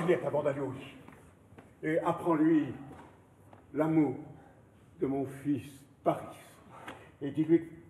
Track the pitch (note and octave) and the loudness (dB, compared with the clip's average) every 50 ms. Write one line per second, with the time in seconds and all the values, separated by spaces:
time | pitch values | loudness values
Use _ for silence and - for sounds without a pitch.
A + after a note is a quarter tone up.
0 | E3 F3 E3+ - - C#3+ C#3 D3 C#3+ C#3+ C3+ C#3 C#3 B2+ C3 - - - - - | 2 2 2 2 0 -2 -2 0 0 0 -2 -2 -4 -6 -6 -10 -12 -16 -18 -20
1 | - - - - - - - - - - - - - - - - - D#3 D#3 E3+ | -20 -20 -20 -20 -20 -20 -20 -20 -20 -20 -20 -20 -20 -20 -16 -8 -4 0 0 0
2 | - - - - - F3 E3 D3 D#3 D#3+ E3 D3+ C#3+ B2+ G#2 - - - - - | 0 0 -2 0 0 2 4 4 6 6 6 6 4 2 -4 -8 -12 -16 -16 -18
3 | - - - - - - - - - - - - - - - C#3 D#3 D#3+ D#3+ D#3+ | -20 -20 -20 -20 -20 -20 -20 -20 -20 -20 -20 -20 -20 -8 -2 -2 0 2 4 4
4 | D3+ C3+ A#2+ - - - - - - - - - - - - - - - - - | 4 2 0 -4 -10 -14 -18 -20 -20 -20 -20 -20 -20 -20 -20 -20 -20 -20 -6 -4
5 | - C3 C3+ C#3 C3+ B2 - - - C#3+ D3 B2 - - - - - - - _ | -2 -2 0 -2 -4 -6 -8 -6 -4 -2 -2 -2 -4 -8 -16 -20 -20 -20 -20 _
6 | - E3+ D#3+ - - - - - - - - - - - - - - - - - | 0 0 0 0 -4 -10 -16 -18 -20 -20 -20 -20 -20 -20 -20 -18 -16 -16 -16 -16
7 | - - - - C#3+ C#3+ - - D#3 D3+ E3 E3 - - - - - | -18 -20 -14 -10 -8 -4 -2 0 4 6 4 4 4 0 -8 -18 -20